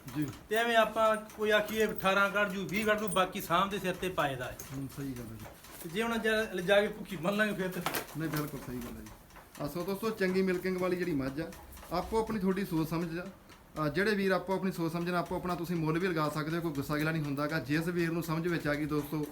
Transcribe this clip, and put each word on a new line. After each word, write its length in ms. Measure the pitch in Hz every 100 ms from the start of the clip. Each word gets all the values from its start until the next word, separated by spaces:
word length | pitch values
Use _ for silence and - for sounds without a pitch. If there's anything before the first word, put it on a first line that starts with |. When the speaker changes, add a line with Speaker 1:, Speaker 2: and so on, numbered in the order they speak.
| - 135
Speaker 1:
ਜੀ। 120 | 143 - -
Speaker 2:
ਤੇ 60 | 220
ਐਵੇਂ 200 | 233 226
ਆਪਾਂ 400 | 214 220 220 214
ਕੋਈ 360 | - - 214
ਆਖੀਏ 340 | 214 208 220 208
ਅਠਾਰਾਂ 440 | - 190 196 202
ਕੱਢ 200 | 196 202
ਜੂ, 180 | 190 170
ਵੀਹ 180 | 190 214
ਕੱਢ 140 | 208
ਜੂ, 80 | 214
ਬਾਕੀ 340 | 175 185 202
ਸਾਂਭ 280 | - 170 196
ਦੇ 100 | 202
ਸਿਰ 160 | 180 175
ਤੇ 140 | 185
ਪਾਏ 260 | 175 147 127
ਦਾ 100 | 120
ਹੈ। 120 | 98 - 135
Speaker 1:
ਹੂੰ, 140 | 135 -
ਸਹੀ 140 | 139
ਗੱਲ 140 | 123 110
ਹੈ 100 | 110
ਜੀ। 60 | 107 - - -
Speaker 2:
ਤੇ 60 | 170
ਜੇ 140 | 175
ਹੁਣ 140 | 233 226
ਜਾ, 240 | 214 220 220
ਲਿਜਾ 280 | 185 175 202
ਕੇ 60 | 208
ਭੁੱਖੀ 300 | - 180 175
ਮਰ 140 | 170
ਲਾਂਗੇ 220 | 202 214
ਫਿਰ 140 | 180 185
ਤਾਂ। 140 | 180 170 - - 147
Speaker 1:
ਨਹੀਂ, 120 | 160
ਬਿਲਕੁਲ 300 | 151 147 135 123
ਸਹੀ 100 | 123
ਗੱਲ 200 | 120 110
ਹੈ 40 |
ਜੀ। 100 | 110 - - - - -
ਆ 60 | 143
ਸੋ 160 | 175
ਦੋਸਤੋ, 260 | 175 196 226
ਚੰਗੀ 320 | 214 190 185
ਮਿਲਕਿੰਗ 360 | 190 180 185 185
ਵਾਲੀ 180 | 185 175
ਜਿਹੜੀ 180 | 180
ਮੱਝ 280 | 147 131 135
ਆ, 100 | 165 - - - -
ਆਪੋ 280 | 180 180 220
ਆਪਣੀ 200 | 220 220
ਤੁਹਾਡੀ 260 | 185 185 202
ਸੋਚ 240 | 160 156
ਸਮਝ 300 | 165 175 165
ਆ। 60 | 190 - - - - -
ਆ 100 | 151
ਜਿਹੜੇ 260 | 143 208 202
ਵੀਰ 160 | 196
ਆਪੋ 220 | 180 175
ਆਪਣੀ 180 | 185 185
ਸੋਚ 220 | 175 165
ਸਮਝਣ, 220 | 170 170 175
ਆਪੋ 200 | 170 180
ਆਪਣਾ 200 | 180 170
ਤੁਸੀਂ 200 | 170 175
ਮੁੱਲ 240 | 156 165
ਵੀ 80 | 190
ਲਗਾ 220 | 160 151
ਸਕਦੇ 280 | 151 151 170
ਹੋ, 40 |
ਕੋਈ 100 | 165
ਗੁੱਸਾ 260 | 143 139 151
ਗਿਲਾ 140 | 156
ਨਹੀਂ 120 | 160
ਹੁੰਦਾ 240 | 143 139 147
ਗਾ। 120 | 160
ਜਿਸ 280 | 127 151 165
ਵੀਰ 240 | 175 170
ਨੂੰ 120 | 170
ਸਮਝ 240 | 165 160 170
ਵਿੱਚ 200 | 160 156
ਆ 60 |
ਗਈ 120 | 147 151
ਦੋਸਤੋ, 420 | 147 147 156 147